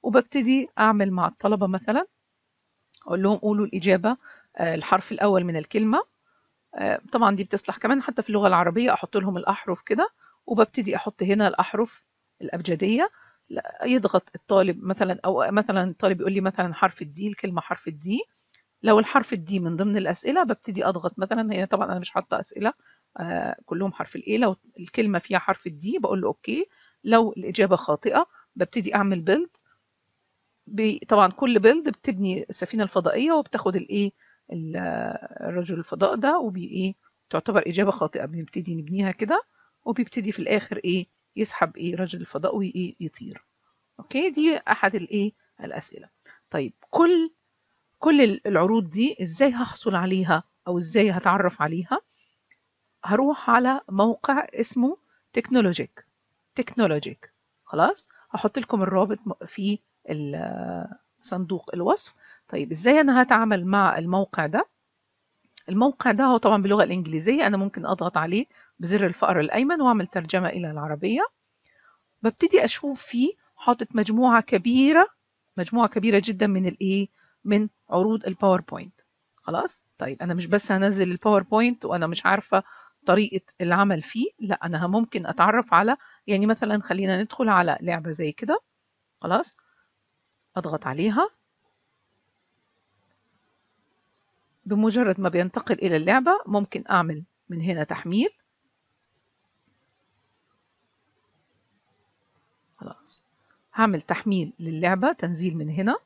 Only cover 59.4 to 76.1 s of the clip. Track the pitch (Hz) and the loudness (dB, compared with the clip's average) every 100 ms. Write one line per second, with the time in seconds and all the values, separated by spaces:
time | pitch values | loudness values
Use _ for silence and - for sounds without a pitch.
59.4 | - - 196 208 _ _ - 156 143 147 | -12 -6 -4 -4 _ _ -10 -8 -6 -8
60.4 | - - - 87 - - _ _ - 185 | -8 -8 -8 -8 -10 -16 _ _ -8 -6
61.4 | 170 180 - 180 185 392 - _ - - | -4 -6 -8 -4 -2 -2 -4 _ -20 -20
62.4 | _ - 143 160 214 302 285 254 254 226 | _ -8 -8 -2 4 4 6 4 4 4
63.4 | 220 196 180 202 190 - 170 185 196 - | 4 0 2 2 2 2 -2 -2 -2 -4
64.4 | 151 196 453 _ _ _ _ _ _ _ | -2 -2 -4 _ _ _ _ _ _ _
65.4 | _ - - 190 269 269 254 220 269 240 | _ -20 -4 2 2 2 0 2 4 4
66.4 | 202 208 196 208 - 180 156 156 170 277 | 4 4 2 4 2 2 -4 -2 0 2
67.4 | 208 196 196 - - 190 175 160 165 202 | 2 0 -2 -6 -6 -4 -2 -2 0 -2
68.4 | 277 _ _ _ 170 202 190 175 - 180 | -4 _ _ _ -2 0 0 0 0 2
69.4 | 151 - 269 339 254 220 185 185 160 190 | 0 0 0 2 2 2 0 -6 -2 -2
70.4 | 175 - 165 151 151 151 185 247 453 _ | -2 -4 -8 -8 -8 -4 -2 0 -2 _
71.4 | _ _ _ _ _ _ _ _ 226 - | _ _ _ _ _ _ _ _ -2 2
72.4 | 330 - 233 - 285 262 - 240 285 - | 4 4 4 -2 -6 -8 -6 0 0 -2
73.4 | _ _ - 240 226 226 208 220 254 233 | _ _ 0 0 0 -2 0 2 4 4
74.4 | - 208 233 254 269 320 381 _ _ _ | 4 0 2 4 6 6 4 _ _ _
75.4 | _ - 170 233 226 - 226 | _ -8 -4 0 0 2 2